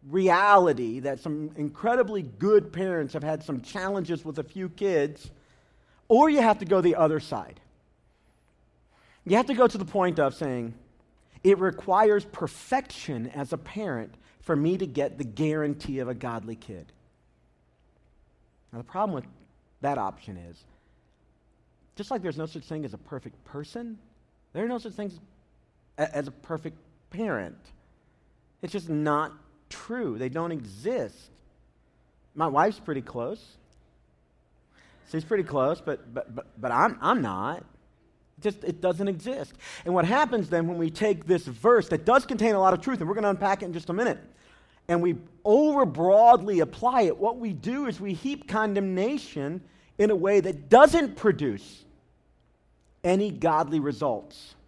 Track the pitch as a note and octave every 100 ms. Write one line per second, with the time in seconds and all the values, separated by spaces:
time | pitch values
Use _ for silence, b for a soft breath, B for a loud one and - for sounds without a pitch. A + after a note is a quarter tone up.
0 | C#3 E3 F#3 F3 G3+ G3+ F3+ B2+ A#2+ B2
1 | C3 C3 E3 D3+ D3+ D#3 D3 D3+ A3 B3
2 | G#3+ G#3+ D3 G2+ F#3+ G#3 G3+ E3+ F#3+ E3+
3 | D3 D#3 D3+ D#3 D#3 C#3 A#2 G3+ F#3+ G3+
4 | E3+ E3+ D#3+ D3+ D#3+ F#3+ F#3 E3+ G3+ E3+
5 | C#3+ D3+ - - b b b b b b
6 | b A#3 D#4 D4 A3+ G#3 F3+ F#3+ F3 E3
7 | D#3+ D#3 D3+ A#2 D#2 - _ _ _ _
8 | _ _ _ _ _ _ _ _ _ b
9 | b b - G3+ B3+ A#3+ B3 G#3+ F3+ G#3
10 | F3+ E3+ C#3+ - D3+ B2 A#2 A2+ - _
11 | _ _ b b F#3 G3 F#3 - - F#3+
12 | A3 G#3 G3+ - E3 - - A#3+ - -
13 | - C3 A#2 C#3+ C#3 D#3+ D#3+ G3+ G#3 B2
14 | A2 - b b - D#3 D#3 F#3 F3+ B2+
15 | C#3+ - C3+ G#2 D#3 D#3 D3+ D3 - C3+
16 | B2+ B2 B2 A#2 A2+ A2+ - F#2+ - _
17 | _ _ _ _ _ _ _ _ _ _
18 | _ _ _ _ _ _ _ A#2 A#2 F#3
19 | G#3 D#3 B2 - _ _ _ _ C#3 C#3
20 | G2 - - F#2 E2+ E2+ _ _ _ _
21 | _ _ _ _ _ _ _ _ _ -
22 | G3+ B3+ F3+ D3 D#3 D#3+ C3 D#3 C#3+ G#2
23 | - C3+ - - - C#3 D3 A#3 A#3 G#3+
24 | _ _ _ _ _ - A3+ B3 A#3+ G3
25 | G#3 F3 - _ _ _ _ _ _ -
26 | D#3 C#3 C#3+ C3 - D#3+ D#3 D#3 _ _
27 | _ F3 A3 C3 F2+ - - - _ _
28 | _ _ _ _ _ _ F3+ G3+ E3 D3+
29 | D3+ D3 D3+ - _ _ _ - - A#3+
30 | G#3 A2 C3 C3+ E3+ E3 A2 G2 D3 B3
31 | A#2 - - _ _ _ _ _ _ _
32 | _ _ _ D3 D#3+ C#3 F3+ G#3 - C#3+
33 | A#2+ B2 A#2+ D#3 - _ _ _ _ _
34 | _ _ _ _ _ _ _ b b b
35 | _ D#3 D#3+ G#3+ D#3+ D3 C3 E3+ - D3
36 | A#2+ A#2+ A#2+ A2+ - - B2 A#2+ G#3 A#3
37 | D3+ A#3+ B2 F#2 G#2+ E3+ - - _ _
38 | _ _ _ _ G#3 G#3 - E3 F#3 E3+
39 | G3 F3+ E3+ C4+ - - B B - F3+
40 | E3 B3+ D4 A#3+ D#3+ E3+ E3 F3 E3 D#3+
41 | G#3+ F3+ D#3 F3+ E3+ A#2 A3 A#3+ - D#3
42 | D#3 B3+ B3+ A#3+ A3+ G#3 F#3+ F3+ - B3+
43 | E3 G3+ G#3 F#3+ G3 G3 G3 E3+ D#3+ F3
44 | A#3+ D#3 - b b b b b _ E3+
45 | F3 E3 - - - A3 D4+ C#4+ A#3+ C3
46 | E3+ G3+ A#3 A#3+ F#3+ F#3 D#3+ - A#3+ B3+
47 | G3 D3 G3+ A#3+ A3+ D#3+ D#3 B3+ C#4 E3+
48 | G3+ F3 C4+ C#4+ - A3 G#3+ G3+ G3 F#3
49 | G#3 C#4+ - - C#3 F3 b b b b
50 | G#3+ G3+ F#3+ G3+ F3+ D#3 C#3+ A#3 D4 E4+
51 | C#4+ - A3 C#3 C#3+ G2+ - - - _
52 | _ _ _ _ _ _ _ _ _ _
53 | F3 F#3+ G#3 E3 E3 D#3 D#3 D#3 C#3+ A#2
54 | D3 G#2+ - - - -